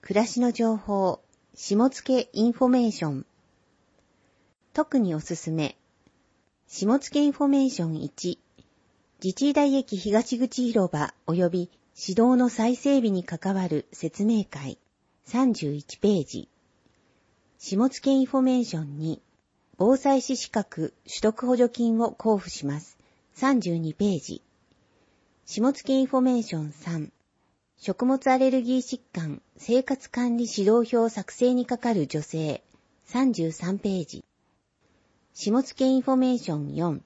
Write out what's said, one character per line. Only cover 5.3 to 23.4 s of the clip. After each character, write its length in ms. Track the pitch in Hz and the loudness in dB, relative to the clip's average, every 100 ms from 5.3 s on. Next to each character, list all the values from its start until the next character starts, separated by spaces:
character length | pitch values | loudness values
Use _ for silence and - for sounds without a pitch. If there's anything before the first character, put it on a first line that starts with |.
す 160 | 165 - | -8 -4
め。 260 | 160 147 - _ _ _ _ _ _ _ _ _ | -2 -4 -6 _ _ _ _ _ _ _ _ _
下 320 | - 196 269 | -4 0 0
野 20 | - 285 | 0 0
イ 60 | 294 | 2
ン 40 | |
フ 120 | 277 | 2
ォ 40 | 285 | 2
メ 180 | 277 269 | 4 2
ー 40 | |
シ 120 | 226 | 0
ョ 60 | 165 | -4
ン 80 | 156 | -4
一。 440 | - - 180 - _ _ _ _ _ _ _ _ | -8 -8 -8 -8 _ _ _ _ _ _ _ _
自 140 | 185 185 | -6 0
治 140 | 277 | 2
医 20 | |
大 220 | 294 285 | 4 4
駅 220 | 269 254 196 | 2 0 -6
東 420 | 202 214 240 240 | 2 2 2 -2
口 260 | 247 - | -2 0
広 280 | 247 226 185 | 0 2 0
場 220 | 151 147 - - | 0 -4 -6 -4
及 220 | 170 180 | 0 2
び 220 | 180 175 _ _ | 0 -6 _ _
市 200 | - - | -14 -4
道 220 | 185 240 254 | 2 4 6
の 120 | 247 | 2
再 280 | - 226 247 | 2 0 0
整 200 | 277 277 | 2 2
備 140 | 226 | 2
に 140 | 190 | -2
関 300 | 180 170 190 | -4 -6 -2
わ 140 | 190 185 | -2 0
る 180 | 151 - | -2 -4
説 320 | - 160 - | -8 -8 -2
明 200 | 208 226 | 0 2
会。 340 | 190 143 139 - _ _ _ _ | -2 -8 -12 -12 _ _ _ _
三 280 | - 233 262 | -6 0 2
十 200 | 214 147 | 0 -4
一 260 | 147 - - | -6 -10 -2
ペ 100 | - | 2
ー 160 | 196 | 2
ジ。 240 | 139 113 - _ _ _ _ _ _ _ _ _ _ _ | 0 -8 -14 _ _ _ _ _ _ _ _ _ _ _
下 300 | - 196 254 | -4 0 0
野 240 | - 269 | 0 2
イ 100 | 269 | 2
ン 40 | 262 | 2
フ 120 | 269 | 2
ォ 20 | |
メ 180 | 262 254 | 2 2
ー 40 | |
シ 120 | 233 160 | 0 -4
ョ 60 | |
ン 160 | 151 143 | -8 -6
二。 240 | 156 156 _ _ _ _ _ - | -6 -6 _ _ _ _ _ 0
防 200 | 190 262 | 2 2
災 260 | 277 269 | 4 0
士 140 | - 262 | 0 -6
資 160 | - | -4
格 420 | 220 196 - 160 _ | -4 -4 -6 -8 _
取 160 | - - | -16 -2
得 260 | 214 220 247 | -2 0 0
補 100 | 247 | 2
助 120 | 240 | 2
金 300 | 240 233 226 | 2 0 2
を 160 | 233 - | -2 -2
交 220 | 220 208 | 0 0
付 100 | 180 | -2
し 160 | - | -8
ま 140 | 143 147 | -6 -6
す。 180 | - _ _ _ _ | -10 _ _ _ _
三 280 | - | -2